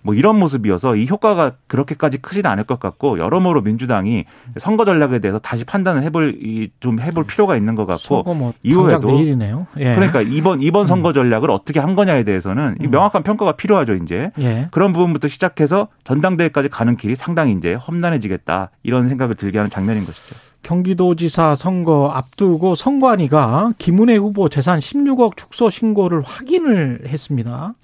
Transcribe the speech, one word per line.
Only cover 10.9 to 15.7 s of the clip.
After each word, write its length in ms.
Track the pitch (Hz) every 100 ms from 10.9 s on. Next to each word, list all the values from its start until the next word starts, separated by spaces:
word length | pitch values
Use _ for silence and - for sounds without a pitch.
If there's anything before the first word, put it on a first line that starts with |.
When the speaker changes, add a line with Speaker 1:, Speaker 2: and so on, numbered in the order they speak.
| 180 170
Speaker 1:
전략을 380 | 139 123 110 131
어떻게 280 | 98 - 147
한 160 | 147
거냐에 300 | 190 196 143
대해서는 520 | 104 95 95 107 143 -
이 60 | 139
Speaker 2:
음. 40 |
Speaker 1:
명확한 320 | 135 202 190
평가가 300 | 170 214 196
필요하죠, 420 | - 202 196 117
이제. 380 | 95 80 87 170 156
Speaker 2:
예. 260 | 127 113 160
Speaker 1:
그런 200 | 185 196
부분부터 360 | 170 175 147 147
시작해서 600 | - 180 - 147